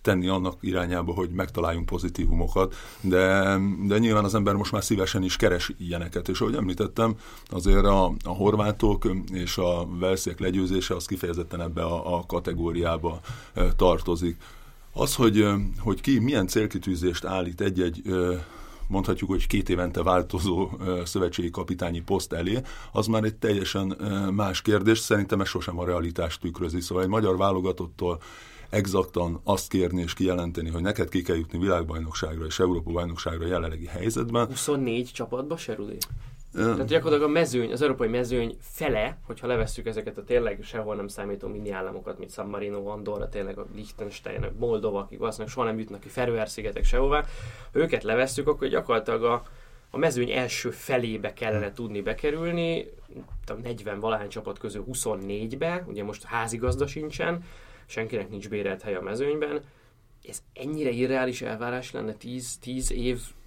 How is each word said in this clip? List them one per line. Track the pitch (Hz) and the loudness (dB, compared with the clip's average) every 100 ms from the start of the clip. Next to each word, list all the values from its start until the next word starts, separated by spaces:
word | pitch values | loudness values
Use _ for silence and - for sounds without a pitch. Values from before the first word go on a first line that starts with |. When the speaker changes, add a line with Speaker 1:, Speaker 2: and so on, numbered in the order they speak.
Speaker 1:
tenni | - 95 92 | 4 2 2
annak | 95 90 - | 2 0 -4
irányába, | 98 90 87 90 78 | -2 0 0 0 -2
hogy | 87 87 | -2 -2
megtaláljunk | 90 92 - 82 85 82 | -2 -4 -2 -2 0 -2
pozitívumokat, | 90 90 - - 80 85 92 95 - - - | -2 -4 0 4 4 4 2 2 -2 -16 -4
de, | 95 90 95 98 98 98 98 85 | 4 6 8 6 6 4 2 0
de | 98 104 | 2 4
nyilván | 117 107 | 6 4
az | 101 107 | 4 4
ember | 101 101 | 4 2
most | 101 | 0
már | - | -2
szívesen | - 101 92 101 | 2 2 2 2
is | 92 - | 0 4
keres | 107 87 - - | 4 4 -2 -6
ilyeneket, | 87 85 85 - 85 | -4 -4 -4 -4 -2
és | 92 | 0
ahogy | 110 135 | 0 2
említettem, | 98 87 101 - 113 107 - - - | 0 0 -2 2 2 2 -8 -18 -8
azért | 92 90 101 98 | 2 8 10 10
a, | 98 90 | 8 6
a | - 78 | 2 -4
horvátok | 92 98 107 104 107 110 101 110 92 - | 4 6 6 2 4 4 4 2 0 -2
és | 92 87 - | -4 -2 0
a | 90 87 87 87 | 2 2 -2 0
velsziek | 92 95 - 85 | 2 2 0 -2
legyőzése | 95 95 92 95 - 90 | 0 2 2 0 0 -4
az | - | -4
kifejezetten | 95 90 85 85 87 | -4 -2 -2 -4 -4
ebbe | 85 82 | -4 -2
a, | 82 85 - 87 | -2 -2 0 -2
a | - | 0
kategóriába, | 87 87 85 82 85 82 82 82 82 - - - | -4 -2 -2 0 0 0 0 -2 -4 -10 -12 -8
ö, | - 90 - | 2 4 8
tartozik. | 92 80 90 85 87 82 - - - - - | 6 6 2 0 0 -4 -12 -20 -20 -20 -12
Az, | - - - | -2 0 6
hogy, | 117 104 | 6 8
ö, | 104 101 101 - | 6 4 0 0
hogy | 113 127 | 0 0
ki | - 127 | 4 4
milyen | 120 135 92 | 4 2 2
célkitűzést | 113 107 95 98 87 90 82 85 | 2 0 -2 -2 0 0 0 -2
állít | 92 87 85 | -2 -2 -2
egy-egy, | 101 90 87 82 - | 0 2 0 0 -2
ö, | 92 90 87 82 - - - - | 0 2 0 -6 -14 -16 -8 -2
mondhatjuk, | 95 92 92 95 | 0 0 0 0
hogy | 92 - | 2 4
két | 104 92 | 2 2
évente | 90 87 85 | 2 2 2
változó, | 85 90 85 90 98 87 95 - | 4 4 2 -2 0 0 -2 -4
ö, | 92 90 85 | -2 -2 -2
szövetségi | 101 90 - 87 | 0 0 0 -2
kapitányi | 90 87 87 87 85 | -4 -4 -2 -2 -4
poszt | 82 98 - | 0 0 0
elé, | 82 87 117 131 - - | -2 0 -2 -4 -12 -4
az | 104 107 | -2 2
már | 110 | 2
egy | 110 107 | 2 0
teljesen, | 113 101 95 98 95 - | 2 2 0 -2 -2 -2
ö, | 104 98 98 | -2 0 0
más | 101 101 90 | 2 0 0
kérdés. | - 104 101 113 | 4 4 6 4
Szerintem | - 104 98 101 | 4 2 4 0
ez | 95 | 0
sosem | 92 - 87 | -2 -4 -4
a | 87 | 0
realitást | 87 85 82 82 - | 0 0 -2 -4 -4
tükrözi. | 90 85 87 87 | -8 -4 -4 -2
Szóval | 87 90 | -2 0
egy | 92 | 2
magyar | 107 107 92 | 2 4 4
válogatottól | 98 95 92 90 87 - 87 85 - - - - - | 4 4 0 -2 -6 -4 -2 -2 -8 -20 -20 -20 -2
exaktan | 104 98 95 92 90 85 82 | 0 2 2 2 0 -2 -2
azt | - 98 - | 0 0 2
kérni | 95 87 90 | 2 2 0
és | 85 | -2
kijelenteni, | - 95 87 85 85 82 | 0 2 2 0 -4 -4
hogy | 85 | -2
neked | 95 104 85 | -2 0 0
ki | 92 | 0
kell | 85 82 | 2 0
jutni | 82 85 | 0 0
világbajnokságra | 98 87 82 82 80 - 80 80 80 | 2 2 0 -4 -6 -4 -4 -4 -6
és | - | 2
Európa-bajnokságra | 92 87 80 85 87 82 82 82 85 | 2 2 0 -2 -2 -4 -6 -4 -2
jelenlegi | 87 82 80 82 | 0 -2 -6 -8
helyzetben. | 85 101 120 120 117 117 | -2 -2 0 0 2 0
Speaker 2:
Huszonnégy | 131 - 147 127 117 123 | -2 -2 0 0 -2 -4
csapatba | - 113 123 147 165 | -8 -6 -4 -4 -6
se, | - 107 | -6 -6
Rudi? | 104 110 - - - - - - | -8 -8 -8 -8 -10 -14 -10 0
Speaker 1:
Ö, | |
Speaker 2:
Tehát | 113 110 123 | 2 2 2
gyakorlatilag | 160 160 147 151 | 2 4 4 4
a | |
mezőny, | 160 156 123 113 | 4 4 2 0
az | 123 | 2
európai | 143 135 113 | 2 2 0
mezőny | 120 120 120 117 - | 0 0 0 0 -4
fele, | - - 151 110 117 - - | -14 -4 0 0 -2 -6 -12
hogyha | 113 123 | -8 -2
levesszük | 120 110 - 113 | 0 0 -4 -4
ezeket | 110 104 101 | -6 -6 -10
a | |
tényleg | 98 123 113 101 | 2 2 2 -4
sehol | 104 113 107 101 | -8 -8 -6 -6
nem | 101 | -6
számító | 98 98 98 101 | -8 -8 -6 -8
mini | 104 104 | -8 -8
államokat, | 95 92 98 101 101 | -6 -6 -8 -10 -12
mint | 98 | -12
San | - 101 | -10 -8
Marino, | 101 104 101 101 | -6 -6 -6 -6
Andorra, | 107 104 104 104 | -8 -6 -6 -6
tényleg | 104 98 98 | -6 -8 -8
a | 101 104 | -12 -12
Liechtenstein, | 104 - 104 - 104 101 | -14 -12 -12 -10 -10 -6
a | 104 107 | -6 -2
Moldova, | 120 110 107 101 | 0 0 0 -2
akik | 98 - | -6 -6
valószínűleg | 113 107 107 | -6 -6 -8
soha | 131 113 | -2 -2
nem | 110 | -2
jutnak | 107 101 | -6 -12
ki | - | -10
Feröer-szigetek | - 120 113 107 - 107 - | -2 0 0 -2 -4 -6 2
sehová, | - 123 135 147 - - - - - | 4 6 4 2 0 -8 -12 -12 -2
ha | 131 | 0
őket | 165 113 | 2 2
levesszük, | 104 117 131 - 143 | 2 2 2 2 0
akkor | 147 139 | 0 2
gyakorlatilag | - - 113 117 113 | 0 2 0 2 2
a, | 117 120 - - - - _ | 2 0 -4 -18 -20 -20 _
a | 135 | 0
mezőny | 156 123 123 | 0 2 0
első | 127 120 - 123 | 0 -2 -4 -6
felébe | - - 127 117 107 104 | -8 -2 0 0 -4 -6
kellene | - 113 107 104 | -4 -2 -2 -2
tudni | 110 117 104 | -6 -6 -4
bekerülni, | 98 117 151 156 165 170 165 165 - - - - - - - | -4 -2 -2 -2 -2 -2 0 -2 -6 -16 -18 -18 -12 -12 -10
tudom, | 104 | -8
negyven | 120 113 101 101 | -8 -8 -8 -4
valahány | 110 110 101 | -2 -2 -4
csapat | 113 104 101 | -8 -10 -8
közül | 110 101 | -8 -8
huszonnégybe, | 117 123 117 98 98 104 110 135 165 180 175 | -8 -4 -4 -4 -4 -6 -6 -4 -4 -4 -6
ugye | 104 | -8
most | 104 101 | -8 -10
házigazda | - 117 113 113 123 120 143 | -6 -4 -4 -2 -2 0 -2
sincsen, | 151 151 - 165 170 - - - - - | -4 -8 -4 -2 -4 -8 -20 -20 -20 -10
senkinek | - 113 113 98 | -8 -4 -4 -6
nincs | 104 95 | -10 -6
bérelt | 104 98 95 | -4 -2 -4
hely | 107 92 | -4 -4
a | |
mezőnyben. | 95 110 143 151 147 147 - _ _ _ _ - - | -4 -2 -2 0 -2 -4 -8 _ _ _ _ -20 -16
Ez | - - | -16 -16
ennyire | - 131 156 139 | -10 -6 -2 -2
irreális | 120 127 131 127 123 | 0 2 2 0 -2
elvárás | 117 110 120 123 123 | -6 -6 -4 -6 -6
lenne | 127 110 | -8 -8
tíz, | 107 120 127 120 - | -8 -10 -10 -10 -10
tíz | 123 131 127 | -8 -2 -2
év | 123 123 120 - - | 0 -2 -4 -8 -18